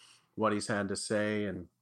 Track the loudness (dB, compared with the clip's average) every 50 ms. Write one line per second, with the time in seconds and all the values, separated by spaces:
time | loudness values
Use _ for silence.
0 | -20 -20 -20 -20 _ _ -4 0 2 2 2 2 0 0 0 0 0 0 -2 -4
1 | -2 0 0 2 2 2 0 0 -2 -2 -4 -6 -10 -12 _ _